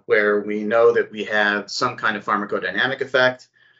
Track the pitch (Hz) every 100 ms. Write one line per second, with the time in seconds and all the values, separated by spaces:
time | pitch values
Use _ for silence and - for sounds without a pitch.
0 | - 113 104 104 104 107 107 117 117 113
1 | 101 107 98 107 104 104 - - 127 110
2 | 117 104 98 104 104 104 92 98 127 135
3 | - 131 127 127 - _ _ _